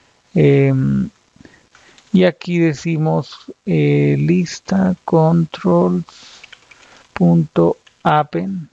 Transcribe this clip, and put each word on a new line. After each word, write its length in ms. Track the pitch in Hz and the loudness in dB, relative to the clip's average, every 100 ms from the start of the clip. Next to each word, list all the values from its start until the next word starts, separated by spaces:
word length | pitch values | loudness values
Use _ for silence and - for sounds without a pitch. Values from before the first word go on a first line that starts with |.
| _ _ _ 165 | _ _ _ 0
Em, 760 | 147 139 139 135 139 - - - _ _ - _ _ _ _ - _ | 2 4 2 0 0 -2 -4 -8 _ _ -20 _ _ _ _ -20 _
y 120 | 185 185 | 0 0
aquí 340 | - - 175 | 0 -4 -2
decimos, 920 | 165 139 165 160 156 160 143 - - - - | 0 -2 -4 -2 -2 -2 -6 -12 -20 -14 -4
eh, 520 | 165 147 147 143 143 | 0 2 2 2 0
lista 760 | 151 180 170 - - 190 185 180 | 0 0 -2 -8 -6 -2 0 -2
controls.append 3750 | - 165 160 170 165 - 185 175 180 180 165 - - - - - _ - - - _ - 87 85 110 - 82 - _ _ 170 151 147 170 190 190 151 | -2 0 2 2 0 -4 -2 0 0 -2 -6 -14 -20 -20 -20 -20 _ -20 -20 -20 _ -2 2 2 0 0 0 -2 _ _ -2 0 -2 -6 -6 -8 -12